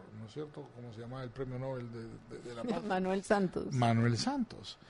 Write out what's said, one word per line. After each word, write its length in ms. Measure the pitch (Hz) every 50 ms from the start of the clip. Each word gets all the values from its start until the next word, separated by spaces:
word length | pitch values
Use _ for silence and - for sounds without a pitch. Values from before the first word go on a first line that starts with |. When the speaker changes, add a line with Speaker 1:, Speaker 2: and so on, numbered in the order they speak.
| - - 107 110
Speaker 1:
¿no 60 | 110
es 80 | 107 -
cierto? 360 | 143 151 147 - 151 147 175 -
¿Cómo 180 | 120 120 120 110
se 80 | 107
llamaba 220 | 117 117 123 131 131
el 80 | 123
premio 260 | 110 120 135 131 127 123
Nobel 340 | 127 135 135 127 123 117
de, 120 | 117 117 113 113 110 110 - - 117 -
de, 60 | -
de 120 | - 240
la 80 | 233 233
Paz? 200 | 247 208 - -
Speaker 2:
<laughs> 20 |
Manuel 380 | 208 196 185 185 185 190 196 190
Santos. 500 | - 214 202 196 175 - - - - 143
Speaker 1:
Manuel 440 | 127 120 117 117 113 113 117 117 110
Santos. 600 | - 247 277 285 240 - - - - - - - - -